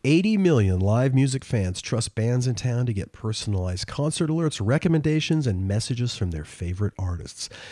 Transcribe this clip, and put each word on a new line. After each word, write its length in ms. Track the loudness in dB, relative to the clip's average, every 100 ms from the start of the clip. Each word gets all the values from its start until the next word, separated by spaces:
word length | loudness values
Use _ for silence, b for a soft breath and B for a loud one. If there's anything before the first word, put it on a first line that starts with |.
eighty 320 | 2 2 4 4
million 440 | 4 6 4 4
live 340 | 4 4 4
music 320 | 4 2 0 -4
fans 340 | -2 -2 -4
trust 360 | -4 -4 -2 -2
Bands 320 | 0 0 -2
in 80 | -2
Town 320 | -2 -2 -2
to 40 |
get 200 | -2 -6
personalized 760 | -8 -6 -6 -2 -2 -2 -4 -6
concert 460 | -4 -2 0 0
alerts, 280 | 0 -2 0
recommendations, 840 | 0 2 2 2 2 0 2 0 2
and 220 | 0 0
messages 500 | -2 -2 -2 -2 -2
from 140 | -2
their 120 | -4
favorite 520 | -8 -8 -6 -2 -4 -2
artists. 520 | -4 -4 -8 -12 -14 B B